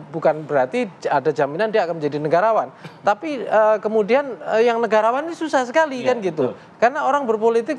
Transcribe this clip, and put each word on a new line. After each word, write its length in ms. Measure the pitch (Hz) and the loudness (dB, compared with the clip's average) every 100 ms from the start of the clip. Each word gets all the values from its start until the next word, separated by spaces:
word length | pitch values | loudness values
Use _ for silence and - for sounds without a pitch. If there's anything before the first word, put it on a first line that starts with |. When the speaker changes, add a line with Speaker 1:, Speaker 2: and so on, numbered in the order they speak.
| 151 | -8
Speaker 1:
bukan 340 | 156 160 151 | -2 0 0
berarti 460 | 147 147 127 240 226 160 | 0 0 0 -2 -4 -6
j-, 140 | - | -2
ada 180 | 143 143 | -2 0
jaminan 380 | 147 139 160 220 | 0 -2 -2 -2
dia 160 | 214 | 0
akan 160 | 170 165 | -2 -2
menjadi 180 | 147 147 | -4 -2
negarawan. 500 | 151 165 214 214 131 - - - | 0 2 2 2 -2 -8 -20 -6
Tapi, 400 | 190 208 320 269 | -2 -2 -2 -6
eh, 340 | - 214 214 214 | 0 2 4 2
kemudian, 460 | 214 220 202 254 285 185 156 | 0 0 2 0 0 -8 -2
eh, 140 | 214 | 2
yang 160 | 240 226 | 2 2
negarawan 480 | 226 214 220 254 330 | 2 2 2 0 -4
ini 80 | 330 | -6
susah 320 | 320 285 247 | -2 -2 0
sekali 320 | 302 311 262 | 2 0 0
Speaker 2:
Iya, 80 | 262 | -2
Speaker 1:
kan 100 | 240 | -2
gitu. 240 | 190 156 131 | -2 -2 -4
Speaker 2:
betul. 320 | 95 - - | -4 -14 0
Speaker 1:
Karena 240 | 233 294 | 0 2
orang 240 | 262 285 262 | 0 0 0
berpolitik 500 | 220 226 233 220 | 0 2 2 -2